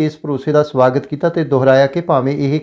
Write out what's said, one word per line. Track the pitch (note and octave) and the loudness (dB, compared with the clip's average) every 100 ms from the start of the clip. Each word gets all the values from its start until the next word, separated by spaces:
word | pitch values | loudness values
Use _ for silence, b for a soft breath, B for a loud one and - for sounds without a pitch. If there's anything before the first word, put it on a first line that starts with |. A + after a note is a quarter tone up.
| D3+ | -2
ਇਸ | D3+ | -4
ਭਰੋਸੇ | D3+ C3+ D3+ | -8 -6 0
ਦਾ | D3+ | 0
ਸਵਾਗਤ | D3+ C3 B2+ C3 - | 0 2 2 0 -4
ਕੀਤਾ | D3 E3+ | -4 -4
ਤੇ | E3+ | -2
ਦੁਹਰਾਇਆ | C#3+ C3+ C3+ C3 C#3 | -2 2 4 4 2
ਕਿ | F3 | -2
ਭਾਵੇਂ | F3 C#3+ C3 D3 | -2 0 0 -2
ਇਹ | C#3 D3+ | -2 -2